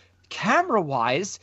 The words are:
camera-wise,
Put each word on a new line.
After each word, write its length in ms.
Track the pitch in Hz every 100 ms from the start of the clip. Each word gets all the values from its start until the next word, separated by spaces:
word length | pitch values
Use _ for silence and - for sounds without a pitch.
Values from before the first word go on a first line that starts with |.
| _ _ -
camera-wise, 1080 | - 196 294 359 220 151 131 117 139 202 -